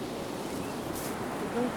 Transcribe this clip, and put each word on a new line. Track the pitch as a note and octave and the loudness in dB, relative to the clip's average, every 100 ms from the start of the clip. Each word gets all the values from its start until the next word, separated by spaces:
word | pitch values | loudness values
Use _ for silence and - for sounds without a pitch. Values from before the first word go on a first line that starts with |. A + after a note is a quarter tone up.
| - - - - - - - - - - - - - - | -2 -2 -2 -2 -2 -2 -2 -2 -2 0 0 0 -2 0
C'est | G3+ | 2
pas | A3+ B3 | 4 4